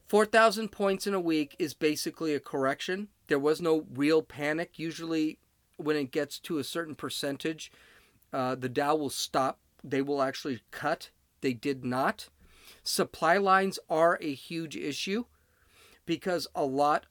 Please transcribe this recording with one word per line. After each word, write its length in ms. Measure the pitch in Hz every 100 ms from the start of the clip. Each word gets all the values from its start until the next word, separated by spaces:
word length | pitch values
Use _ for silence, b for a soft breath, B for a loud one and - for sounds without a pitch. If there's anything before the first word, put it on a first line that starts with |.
| -
Four 200 | 208 208
thousand 420 | 226 226 202 220
points 380 | - 196 190 202
in 80 |
a 60 | 196
week 360 | 170 156 147 -
is 140 | 151
basically 600 | - 156 151 165 - 160
a 60 | 143
correction. 680 | - 143 135 143 - 190 208 _ -
There 140 | 147
was 200 | 147 156
no 260 | 170 160 156
real 300 | 127 143 160
panic. 560 | 156 - 147 156 175 -
Usually, 600 | 160 151 165 165 156 - _ _ _ -
when 180 | 151 151
it 160 | 131
gets 260 | 156 147 -
to 180 | - 160
a 60 |
certain 300 | 131 170 165
percentage, 760 | 139 139 - 143 139 160 156 - b b b b b -
uh, 220 | 139 127
the 140 | 131 127
Dow 260 | 131 143
will 160 | 156 139
stop. 480 | - - 147 131 - _ _
They 200 | 143 135
will 200 | 139 143
actually 380 | 135 135 156 120 _
cut. 400 | - 143 170 - _ _ _
They 140 | 135
did 300 | 120 143 135
not. 440 | 123 127 156 - - _ B B B B
Supply 540 | - - 170 - 160 185
lines 400 | 196 190 196 - -
are 300 | 160 170 175
a 140 | 160
huge 420 | 135 - 165 165 -
issue 480 | 151 139 - 208 240 b b b b b b b
because 420 | - 165 185 175 -
a 100 | 180
lot 420 | 143 135 143 156 -